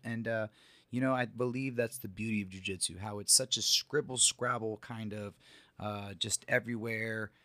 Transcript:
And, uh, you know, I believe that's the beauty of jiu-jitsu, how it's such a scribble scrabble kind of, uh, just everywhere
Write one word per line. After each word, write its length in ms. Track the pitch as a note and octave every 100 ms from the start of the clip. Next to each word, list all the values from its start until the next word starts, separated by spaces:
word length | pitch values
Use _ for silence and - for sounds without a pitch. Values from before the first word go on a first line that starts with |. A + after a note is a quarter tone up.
And, 240 | B2 A2+ A2+
uh, 200 | A2+ G#2+ - - - _
you 80 | B2
know, 140 | C3
I 120 | C3 A#2
believe 520 | A2 B2 B2+ C3+ A#2+
that's 200 | A#2 -
the 120 | G#2+
beauty 320 | F#2 A2 G#2+
of 80 | F#2+
jiu-jitsu, 480 | F#2+ F#2+ F#2+ - F2+
how 220 | G#2+ G#2
it's 140 | G2+
such 220 | - C3 -
a 60 |
scribble 560 | - - - D3 C#3 B2+
scrabble 600 | - - B2 B2 A2 G#2+
kind 320 | - A2+ A2
of, 220 | G#2 G2+ - - - - -
uh, 360 | G#2+ G#2 G2+ F#2
just 280 | G#2+ - -
everywhere 840 | B2 A2+ A#2 A#2 A2 A2+ A2 G#2+ -